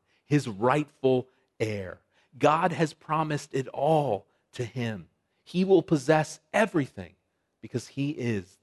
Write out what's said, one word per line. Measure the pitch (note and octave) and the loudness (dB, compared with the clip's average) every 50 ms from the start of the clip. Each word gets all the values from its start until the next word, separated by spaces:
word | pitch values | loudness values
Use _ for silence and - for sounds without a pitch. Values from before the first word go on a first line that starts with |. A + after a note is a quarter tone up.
| _ _ _ _ _ | _ _ _ _ _
his | _ C#3+ D3 B2+ B2 | _ 0 0 0 0
rightful | G#2 F#2+ G#2+ B2 C3 D3+ D3+ C#3+ _ _ - C3 C3 B2+ B2 - _ _ _ _ _ - | -4 0 2 2 2 2 0 -4 _ _ 2 2 2 2 0 -4 _ _ _ _ _ -4
heir. | A2+ G#2+ G#2+ G2+ F#2+ F2+ E2 - _ _ _ _ _ _ _ B2 | -4 -4 -4 -6 -8 -10 -12 -16 _ _ _ _ _ _ _ 0
God | B2+ D3 D3+ D#3+ F3+ F#3 | 2 4 4 4 2 0
has | E3 - E3 D3 - | 0 0 -2 -2 -2
promised | - _ - D#3 D#3 D#3+ D3+ D3+ C#3+ - - - | -8 _ -4 -2 -2 0 -2 -2 -4 -6 -4 -4
it | C3+ C3 A#2 | -4 -4 -4
all | - B2 C3+ D3+ D#3+ D#3 D3 C3+ G#2 F#2+ - _ _ _ _ _ - | -6 -2 0 2 4 4 2 2 -2 -4 -4 _ _ _ _ _ -10
to | - B2 | -10 -10
him. | A2 - B2+ A#2+ A#2 A2 F#2+ D#2+ - _ _ _ _ _ _ _ | -8 -6 -6 -6 -4 -6 -8 -10 -16 _ _ _ _ _ _ _
He | - - F3 F#3+ | -6 -2 0 4
will | F#3+ F#3+ F3 D#3+ | 4 4 4 4
possess | - E3 D3 B2+ C3 D#3 D#3 D3+ - - - _ _ - | 2 0 0 2 2 2 2 2 -2 -6 -14 _ _ 0
everything | G3+ A3 G3+ - E3+ C#3 B2 - - F2+ E2 F#2 _ _ _ _ _ _ _ _ _ | 0 0 0 0 -2 -4 -4 -6 -12 -16 -16 -16 _ _ _ _ _ _ _ _ _
because | - G#2+ - A#2+ - - | -16 -10 -8 -8 -8 -8
he | - - C#3 C#3+ | -8 -6 -6 -6
is | D3+ - B2+ A#2 A2+ G2+ F#2 - _ _ | -6 -4 -4 -2 -2 -4 -4 -8 _ _